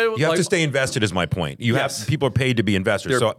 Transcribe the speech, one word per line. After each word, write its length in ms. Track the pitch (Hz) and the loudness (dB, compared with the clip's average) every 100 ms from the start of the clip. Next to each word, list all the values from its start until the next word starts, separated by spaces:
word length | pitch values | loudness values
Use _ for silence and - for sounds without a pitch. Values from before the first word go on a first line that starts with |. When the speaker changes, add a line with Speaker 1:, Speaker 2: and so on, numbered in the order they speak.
Speaker 1:
You 140 | 226 220 | 0 0
have 120 | 156 | 0
Speaker 2:
like 80 | 165 | 2
Speaker 1:
to 60 | |
stay 180 | 165 180 | 0 0
invested 400 | 160 135 131 131 | 0 0 0 0
is 100 | 107 | 0
my 120 | 90 85 | 0 -2
point. 340 | - 78 69 | -2 -4 -2
You 140 | 117 123 | 0 0
Speaker 2:
Yes. 240 | 139 - | 0 -4
Speaker 1:
have, 80 | 110 | -4
people 200 | 151 135 | 0 0
are 40 | |
paid 260 | 117 131 120 | 2 0 0
to 60 | |
be 120 | 104 95 | 2 2
investors. 360 | 95 98 - | 2 0 0
Speaker 2:
They're 80 | 127 | 0
Speaker 1:
So 160 | 113 | 0